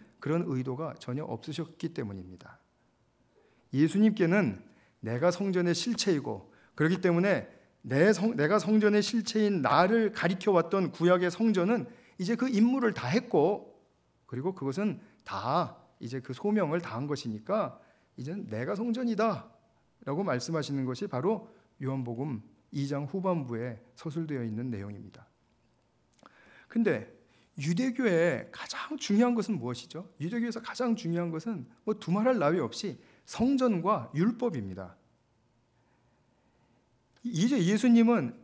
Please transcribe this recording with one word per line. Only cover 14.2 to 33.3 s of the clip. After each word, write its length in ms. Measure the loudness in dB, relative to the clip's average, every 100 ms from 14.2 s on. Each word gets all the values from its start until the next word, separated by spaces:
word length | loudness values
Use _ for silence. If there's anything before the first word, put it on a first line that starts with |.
| _
그리고 300 | -6 -6 -4
그것은 460 | -6 -2 -4 -4 -12 _ -12
다 520 | -8 -2 0 -2 -8 -20 _
이제 220 | -10 -10
그 120 | -10
소명을 460 | -6 -2 0 0 -2
다한 280 | -4 -6 -6
것이니까 720 | -6 -6 -8 -4 -4 -4 -8 -20 _ _ -14
이제는 320 | -10 -10 -8
내가 280 | -6 -4 -4
성전이다라고 1500 | -2 -2 -2 0 0 -2 -8 _ _ _ _ _ -6 -4
말씀하시는 600 | -2 -2 -2 -4 -2 -2 -2
것이 220 | -4 -4
바로 460 | -2 0 -2 -6 -20 _ -10
요한복음 580 | -6 -4 -6 -6 -6 -6 -10 _ _
이 160 | -6 -4
장 180 | -4 -4
후반부에 720 | -4 -2 -2 -2 -6 -6 -10 -16 -14
서술되어 480 | -8 -6 -6 -4
있는 260 | -4 -4 -6
내용입니다. 580 | -6 -10 -12 -16 -20 -20 _ _ _ _ _ _ _ _ _ -20 -20 -20 -20 -4
근데 340 | 0 2 2 -4 -16 _ _ _ -6
유대교의 880 | -2 0 0 0 2 4 2 0 -6
가장 460 | -12 -12 -10 -8 -8
중요한 380 | 0 4 4 2
것은 240 | -2 -4
무엇이죠? 500 | -4 -8 -10 -14 -14 -8
유대교에서 440 | -6 -4 -4 -6
가장 320 | -8 -4 -2 -2
중요한 340 | -2 -2 -2
것은 380 | -4 -6 -8 -10 _
뭐 100 | -6
두말할 460 | -4 -2 2 2 4
나위 200 | 4 2
없이 400 | 0 -4 -8 -10 -16 _
성전과 840 | -10